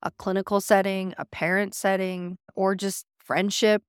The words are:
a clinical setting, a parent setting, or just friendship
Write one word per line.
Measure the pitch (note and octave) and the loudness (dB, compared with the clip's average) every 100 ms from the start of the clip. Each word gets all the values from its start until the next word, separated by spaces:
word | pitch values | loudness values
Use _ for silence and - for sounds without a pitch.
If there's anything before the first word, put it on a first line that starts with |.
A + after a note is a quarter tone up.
a | - | -8
clinical | - - F#3+ F#3+ G3+ | -6 -4 -2 0 0
setting, | - G3+ F#3+ F#3+ F#3+ - | 4 4 4 -2 -4 -8
a | - | -12
parent | - E3 F#3+ G3+ | -4 0 0 -2
setting, | - G3 F#3+ F#3+ F#3 F3+ F3+ _ | -2 0 0 -2 -4 -8 -12 _
or | - F#3+ | -2 0
just | G3 G3 - - _ | 2 -2 -6 -12 _
friendship | _ C#3+ G3 - G#3+ G#3+ | _ 0 0 2 4 2